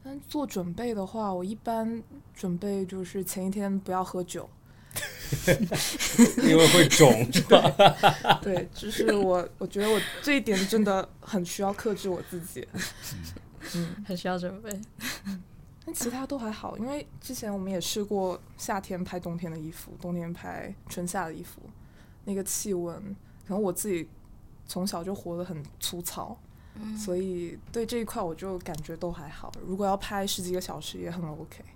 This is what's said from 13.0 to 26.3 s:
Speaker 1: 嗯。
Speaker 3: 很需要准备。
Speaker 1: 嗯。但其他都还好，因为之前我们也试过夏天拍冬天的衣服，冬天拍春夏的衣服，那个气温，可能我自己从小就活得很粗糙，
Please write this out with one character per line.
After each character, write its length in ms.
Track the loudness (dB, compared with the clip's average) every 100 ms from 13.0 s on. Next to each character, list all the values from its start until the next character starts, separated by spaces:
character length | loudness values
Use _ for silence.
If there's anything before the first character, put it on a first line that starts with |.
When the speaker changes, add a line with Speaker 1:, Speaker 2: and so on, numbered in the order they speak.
| -12 -10 -10 -14 -16 -16 -8 -6
Speaker 1:
嗯。 280 | -6 -8
Speaker 3:
很 120 | -6 -6
需 100 | -2
要 120 | -4
准 220 | -4 -8
备。 80 | -8 -8 -10 -10 -10 -8 -8
Speaker 1:
嗯。 160 | -10 -12 -20 -20 -18
但 100 | -12
其 160 | -6 -4
他 160 | -4 -6
都 120 | -4
还 120 | -6
好， 260 | -6 -8 -6
因 80 | -6
为 200 | -6 -8 -16
之 140 | -12
前 180 | -8 -6
我 60 | -4
们 120 | -2
也 100 | -4
试 220 | -2 -4
过 380 | -2 0 0 -4 -12 -12
夏 240 | -4 -4
天 240 | -4 -6
拍 160 | -4 -6
冬 160 | -6 -6
天 160 | -6
的 60 | -8
衣 120 | -10
服， 220 | -12 -16 -12
冬 140 | -6
天 180 | -6 -6
拍 420 | -8 -10 -10 -10 -12 -10
春 180 | -6 -4
夏 200 | -4 -6
的 80 |
衣 80 | -8
服， 160 | -14 -16 -20 -20 -20 -20 -20 -16
那 100 | -6
个 80 | -4
气 320 | -2 -4 -2
温， 220 | -2 -2 -8 -10 -12 -14 -20 -6
可 80 |
能 80 | 0
我 80 | 0
自 180 | 0 -2
己 200 | -2 -4 -14 -20 -20 -20 -20 -10
从 200 | -4 -2
小 180 | -4
就 100 | -6
活 220 | -6 -6 -6
得 80 |
很 180 | -6 -8 -10 -8
粗 240 | -6 -4
糙， 340 | -6 -8 -10